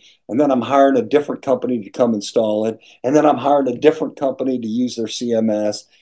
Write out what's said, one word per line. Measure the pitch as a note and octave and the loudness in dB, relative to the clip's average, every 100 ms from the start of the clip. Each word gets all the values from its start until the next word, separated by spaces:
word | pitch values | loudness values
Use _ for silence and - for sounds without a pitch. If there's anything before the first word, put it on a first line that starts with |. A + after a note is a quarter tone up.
| _ _ - | _ _ -6
and | A#2 | 0
then | C#3+ | 2
I'm | B2+ | 0
hiring | A#2 C#3 C#3 C3 | 0 4 4 2
a | |
different | A2 D3 D3 A#2+ | 2 0 0 -6
company | C3+ B2+ B2 A#2+ | -2 -2 -2 -6
to | F#2+ | -6
come | - A#2+ | -2 0
install | G#2+ - A#2+ A2 G#2+ A2 | 0 -2 -2 0 0 -2
it, | A2 _ _ | -4 _ _
and | B2 D3+ | 0 4
then | |
I'm | D3+ B2+ | 4 2
hiring | C#3 C#3+ C3 | 2 2 0
a | A#2+ | 2
different | C#3+ D3+ C3+ - | 2 2 -2 -4
company | C3+ B2+ C3 B2 | -4 -2 -4 -4
to | A2 | -4
use | A#2 B2 | -2 -2
their | A#2 G#2+ | -4 -8
C | - A#2+ | -6 -2
M | A2+ A2 | 0 0
S, | G#2+ G#2+ G#2 - _ | 0 -2 -4 -10 _